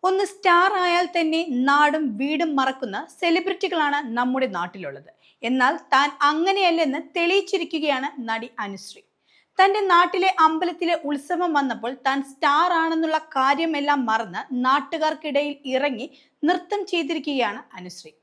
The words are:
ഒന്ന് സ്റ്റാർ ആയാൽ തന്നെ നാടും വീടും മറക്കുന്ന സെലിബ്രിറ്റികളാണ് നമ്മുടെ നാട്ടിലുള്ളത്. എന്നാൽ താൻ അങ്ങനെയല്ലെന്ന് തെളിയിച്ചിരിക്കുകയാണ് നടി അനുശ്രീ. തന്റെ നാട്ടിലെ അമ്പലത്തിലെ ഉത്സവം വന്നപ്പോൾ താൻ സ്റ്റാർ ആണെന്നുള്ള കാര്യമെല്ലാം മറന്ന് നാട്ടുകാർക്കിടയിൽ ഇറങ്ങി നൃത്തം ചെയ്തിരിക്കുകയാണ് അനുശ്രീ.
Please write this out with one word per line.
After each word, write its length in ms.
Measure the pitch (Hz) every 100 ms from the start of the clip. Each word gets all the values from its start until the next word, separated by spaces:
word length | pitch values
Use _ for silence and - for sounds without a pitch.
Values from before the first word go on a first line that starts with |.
ഒന്ന് 220 | 370 381
സ്റ്റാർ 480 | 392 - 381 349 370
ആയാൽ 360 | 403 359 349 359 349
തന്നെ 260 | 320 320 330
നാടും 680 | 247 262 285 294 302 294 208
വീടും 400 | 277 302 330 277
മറക്കുന്ന 500 | 262 262 233 196 320 -
സെലിബ്രിറ്റികളാണ് 960 | 339 339 359 349 381 339 294 285 285 226
നമ്മുടെ 300 | 254 262 262
നാട്ടിലുള്ളത്. 640 | 190 180 196 160 139 139 _ _ _
എന്നാൽ 340 | 226 254 254 320
താൻ 420 | - 269 294 294
അങ്ങനെയല്ലെന്ന് 760 | 285 302 349 392 370 330 311 269 - 359
തെളിയിച്ചിരിക്കുകയാണ് 1120 | 339 392 - 370 330 320 302 269 269 - 226
നടി 220 | 226 240 -
അനുശ്രീ. 420 | 208 196 - - _ _ _ _ _ -
തന്റെ 160 | 381 403
നാട്ടിലെ 540 | 392 349 359 359 381 370
അമ്പലത്തിലെ 600 | 320 320 349 349 339 330
ഉത്സവം 480 | 285 285 277 349 359
വന്നപ്പോൾ 440 | 294 269 214 220 277 277
താൻ 160 | 277
സ്റ്റാർ 500 | 277 - 294 285 359
ആണെന്നുള്ള 460 | 339 330 330 320 311
കാര്യമെല്ലാം 880 | 311 269 269 285 330 294 285 285 240
മറന്ന് 580 | 220 220 180 - 247
നാട്ടുകാർക്കിടയിൽ 920 | 254 277 285 320 311 311 302 277 294 285
ഇറങ്ങി 540 | 269 254 285 233 262 _ _ _
നൃത്തം 420 | 294 359 - 415 370
ചെയ്തിരിക്കുകയാണ് 920 | 349 277 320 302 277 220 214 - 190
അനുശ്രീ. 340 | 180 - 156 _